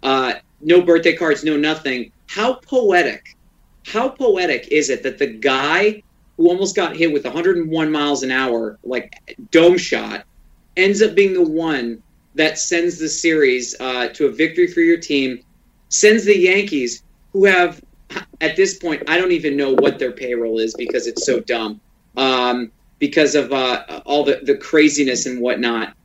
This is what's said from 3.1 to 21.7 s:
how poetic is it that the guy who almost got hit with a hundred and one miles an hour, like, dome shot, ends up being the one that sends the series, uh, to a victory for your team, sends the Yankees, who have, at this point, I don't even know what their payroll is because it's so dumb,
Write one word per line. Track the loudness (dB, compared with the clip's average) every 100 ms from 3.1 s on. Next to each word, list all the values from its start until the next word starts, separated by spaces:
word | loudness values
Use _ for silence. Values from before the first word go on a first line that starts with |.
| -4 -18 _ _ _ _ _ -8
how | -4 -4
poetic | -2 0 2 0 -4 0
is | 0 0
it | -4
that | -6 -4
the | -6
guy | -2 -2 0 0 0 0 -2 _ _ _ 2
who | 2
almost | 2 -2 -2
got | -4
hit | 0 0
with | 0
a | -4
hundred | -2 0 0
and | -2
one | -2 -2
miles | 0 -2 -2
an | -2
hour, | -2 -2 -2 -4 -10
like, | -8 -8 -8 -20 -20 -20 2
dome | 6 6 4
shot, | 0 -4 -6 -10 -14 _ _ _ _ 0
ends | 0 4
up | 2
being | 4 2
the | 2
one | 0 0 -2 -2 -4 -8 _ _ _
that | -2 -2 -2
sends | -4 -2 -2 -4
the | -6
series, | -2 0 2 2 0 -6 -10
uh, | -8 -4 -6
to | -2 -2
a |
victory | 0 -4 0 0
for | 2
your | 2 2
team, | 0 -2 -2 -6 _ _ _ _ _
sends | 2 4 4
the | 4 4
Yankees, | 4 2 0 -4 -4 -8 _ _ _
who | 2 4
have, | 4 2 -2 -20 _ _ -16 -14 -6
at | -4 2
this | 0 0
point, | -6 -6 -2
I | 0
don't | 2
even | 0 0 -2
know | 0
what | 2 2 0
their | -6
payroll | -6 -6 -4 -2 -2
is | -4
because | -4 -4 -4 -4
it's | -6
so | -2 -2
dumb, | -2 -4 -4